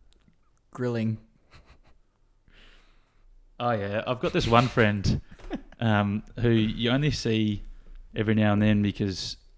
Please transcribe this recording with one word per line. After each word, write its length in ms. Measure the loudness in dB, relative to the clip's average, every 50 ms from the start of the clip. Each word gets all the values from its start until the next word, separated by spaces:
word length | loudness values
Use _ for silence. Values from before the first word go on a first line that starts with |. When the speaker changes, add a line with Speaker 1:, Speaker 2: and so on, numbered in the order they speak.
| _ _ _ _ _ _ _ _ _ _ _ _ _ _
Speaker 1:
Grilling. 460 | -10 -6 -6 -4 -2 -2 -2 -2 -4 -6 -10 _ _ _ _ _ -20 -20 -20 _ -20 _ _ -20 -20 _ _ _ _ _ _ _ _ _ _ _ -20 -20 -20 -20 -20 -20 _ _ _ _ _ _ _ _ _ -20 -20 -20 -20 _ _ -6
Speaker 2:
Oh, 120 | -2 -2
yeah. 320 | -2 -2 -2 -4 -4 -4 -4
I've 120 | -4 -4 -4
got 120 | -4 -2 -2
this 140 | 0 0
one 200 | 4 4 4 4
friend, 540 | 4 4 2 2 2 2 0 0 0 -2 -2 -4 -10 -20 -20 -14 -10
<laughs> 280 | -10 -10 -12 -12 -8 -4
um, 440 | 0 2 2 2 2 0 -2 -4 -6 -10 -6 -2
who 100 | 0 2
you 400 | 4 4 2 2 0 -2 -2 0
only 200 | 0 0 0 0
see 500 | -2 -2 -2 -2 0 0 0 0 -2 -4 -6 -12 -16 -18 -20 -20 -20 -20 -18 -10 -6
every 180 | -4 0 0 2
now 180 | 2 4 4 4
and 80 | 4
then 200 | 4 4 4 4
because 560 | 2 0 0 -2 -2 -4 -4 -4 -8 -10 -12 -14 -18 -20 -20